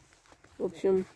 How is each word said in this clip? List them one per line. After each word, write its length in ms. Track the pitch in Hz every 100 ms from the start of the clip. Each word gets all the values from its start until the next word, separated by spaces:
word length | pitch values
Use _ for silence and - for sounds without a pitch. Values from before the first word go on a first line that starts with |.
| _ _ _ - - -
В 80 | 185
общем, 400 | 180 190 190 190